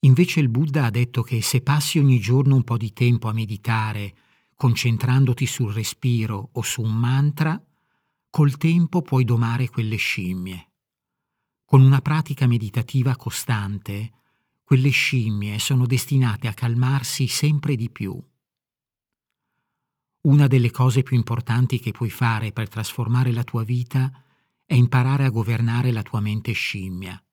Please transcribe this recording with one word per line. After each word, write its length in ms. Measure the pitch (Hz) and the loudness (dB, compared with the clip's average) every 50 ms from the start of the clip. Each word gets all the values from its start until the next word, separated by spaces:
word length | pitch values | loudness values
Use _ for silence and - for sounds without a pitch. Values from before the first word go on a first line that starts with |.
| - | 6
Invece 360 | 139 127 123 180 175 - 165 | 6 6 6 4 2 2 0
il 100 | 147 127 | 0 0
Buddha 360 | 113 123 156 156 139 156 135 | 2 0 -2 0 0 0 0
ha 40 | 113 | 0
detto 320 | 101 117 123 120 - - | 0 0 -2 -2 -2 -6
che 200 | 113 - 127 113 | -4 -2 -4 -4
se 200 | 107 - - 131 | -2 0 -2 -2
passi 380 | 131 - 143 147 143 - - 165 | 0 0 0 0 0 0 0 2
ogni 200 | 139 143 127 120 | 4 4 4 4
giorno 360 | 98 101 123 135 143 135 135 | 2 2 2 2 4 4 4
un 80 | 131 117 | 4 2
po' 140 | - 117 110 | 0 -2 -4
di 140 | 113 110 | -4 -6
tempo 360 | - - 123 120 120 120 117 117 | -2 0 2 2 2 2 0 -4
a 60 | 110 | -4
meditare, 840 | 113 110 101 110 101 _ - 113 110 110 110 107 104 101 98 - _ _ _ _ _ _ _ _ | -4 -4 -4 -6 -8 _ -4 -2 -2 -2 -4 -6 -8 -10 -10 -14 _ _ _ _ _ _ _ _
concentrandoti 920 | _ - 131 117 - - 123 113 117 - 120 127 135 135 123 123 - 135 | _ 0 0 0 2 0 -2 -2 0 0 0 2 2 4 2 2 0 -2
sul 280 | 120 - - 123 107 101 | -6 -4 -4 -4 -4 -4
respiro 760 | 110 107 - - _ - 127 120 117 110 107 110 98 107 - _ | -6 -6 -8 -10 _ -2 -2 0 0 -2 -2 -6 -8 -8 -10 _
o 80 | - | -8
su 200 | 113 - - - | -6 -6 -6 -4
un 140 | 113 113 107 | -4 -2 -2
mantra, 680 | 110 117 120 131 135 139 147 143 147 160 160 160 - - _ _ _ _ _ _ _ _ _ _ _ _ _ | 0 0 0 2 2 2 0 0 0 -2 -2 -2 -4 -8 _ _ _ _ _ _ _ _ _ _ _ _ _
col 280 | - - 151 143 131 147 | 0 2 2 2 2 0
tempo 440 | - 160 170 175 170 156 - 180 | 0 2 2 2 2 2 0 -4
puoi 240 | - - - 131 127 | -2 0 0 2 2
domare 440 | 110 123 113 117 117 117 123 131 120 | 2 2 0 0 0 -2 -2 -4 -4
quelle 280 | - - 113 107 110 101 | -4 -4 -4 -4 -4 -4
scimmie. 760 | - - - - 95 90 92 92 90 92 92 90 - _ _ _ _ _ _ _ _ _ _ _ _ _ _ _ _ _ _ _ _ | -4 -4 -4 -4 -4 -6 -6 -6 -8 -10 -12 -14 -16 _ _ _ _ _ _ _ _ _ _ _ _ _ _ _ _ _ _ _ _
Con 160 | _ - 135 | _ 6 8
una 200 | 131 135 135 135 | 8 8 6 4
pratica 460 | - - 151 156 160 - 143 - 139 123 | 0 -2 -2 -2 -4 -6 -4 -2 0 2
meditativa 680 | 120 117 107 104 - 120 120 123 - 135 123 135 127 | 2 0 -2 -4 -4 -4 -6 -2 -2 0 0 0 -2
costante, 960 | - - 120 - - - - 120 107 101 98 101 98 - - 101 101 107 117 _ _ _ _ _ _ _ _ _ _ _ | -2 -6 -10 -10 -8 -4 -4 -4 -4 -4 -6 -8 -10 -10 -10 -10 -8 -10 -10 _ _ _ _ _ _ _ _ _ _ _
quelle 260 | _ 139 127 131 143 | _ 2 4 4 2
scimmie 720 | 131 - - - - 127 113 110 107 101 101 104 104 107 | 2 2 0 0 0 0 0 0 -2 -2 -4 -4 -4 -6
sono 260 | - - 139 127 123 | -2 0 2 2 2
destinate 640 | 120 131 123 - - 147 135 131 120 110 117 - 120 | 2 0 -2 -2 0 2 2 2 2 0 -2 -4 -6
a 60 | 104 | -6
calmarsi 720 | - - 120 117 120 127 127 139 139 123 - - - 139 120 | -2 -4 -2 0 0 2 2 0 -2 -2 -4 -4 -2 -2 -2
sempre 480 | - - - 147 156 147 147 156 147 | -2 0 0 0 0 0 0 -2 -2
di 140 | 117 117 120 | -2 -4 -6
più. 300 | - - 104 98 - - - _ _ _ _ _ _ _ _ _ _ _ _ _ _ _ _ _ _ _ _ _ _ _ _ _ _ _ _ _ _ _ _ _ _ _ _ _ _ _ _ | -6 -8 -8 -8 -8 -10 -14 _ _ _ _ _ _ _ _ _ _ _ _ _ _ _ _ _ _ _ _ _ _ _ _ _ _ _ _ _ _ _ _ _ _ _ _ _ _ _ _
Una 240 | 160 139 147 143 131 | 4 6 6 6 6
delle 240 | 123 131 120 117 | 4 4 2 2
cose 320 | - - 123 127 113 135 131 | 0 2 0 2 2 2 0
più 120 | - 127 | 2 0
importanti 640 | 123 120 - 117 113 - - 113 120 127 123 - 117 | 0 0 0 -4 -6 -2 -2 2 2 2 2 0 -4
che 120 | - 110 | -4 -6
puoi 180 | 104 - 117 110 | -6 -4 -6 -6
fare 420 | - - 123 117 113 107 107 107 | -4 -2 -2 -2 0 -2 -4 -6
per 160 | 101 - 113 101 | -6 -6 -8 -8
trasformare 640 | - 113 107 - - - 120 110 117 123 127 127 | -6 -8 -8 -8 -6 -6 -4 0 0 0 2 0
la 120 | 117 113 127 | 0 -2 -4
tua 200 | - - 123 113 | -4 -4 -6 -4
vita 480 | 107 123 123 123 120 - 135 127 135 131 - _ _ _ _ _ _ _ _ _ | -2 -4 -4 -4 -2 -2 -2 -2 -2 -4 -10 _ _ _ _ _ _ _ _ _
è 80 | _ - | _ 4
imparare 520 | 123 123 120 - 127 123 131 135 139 139 | 4 4 4 4 2 2 2 0 2 0
a 40 | 131 | 0
governare 640 | 107 113 110 95 117 113 117 117 117 120 123 127 | 0 -2 -2 -2 -2 0 0 0 0 0 0 0
la 100 | 120 110 | 0 -2
tua 180 | 104 - - 110 | -4 -4 -4 -4
mente 320 | 104 104 104 107 101 - | -2 -2 -4 -4 -4 -4
scimmia. 680 | 113 - - - - 104 92 92 92 90 95 92 92 92 _ _ | -6 -4 -6 -6 -6 -8 -8 -8 -10 -10 -10 -12 -14 -16 _ _